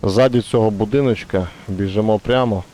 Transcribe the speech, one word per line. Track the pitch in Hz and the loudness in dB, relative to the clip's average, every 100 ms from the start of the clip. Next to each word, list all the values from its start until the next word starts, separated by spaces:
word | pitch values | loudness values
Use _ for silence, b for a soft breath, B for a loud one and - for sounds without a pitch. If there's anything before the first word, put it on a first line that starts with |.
Ззаді | 113 98 131 120 | 0 2 4 2
цього | 110 120 110 | 0 2 2
будиночка | 101 107 135 139 113 - 95 90 B B | 0 0 0 0 -2 -2 -4 -4 B B
біжимо | 92 98 98 107 107 | -4 -2 0 0 0
прямо. | - 127 123 98 - | 0 0 0 -2 -6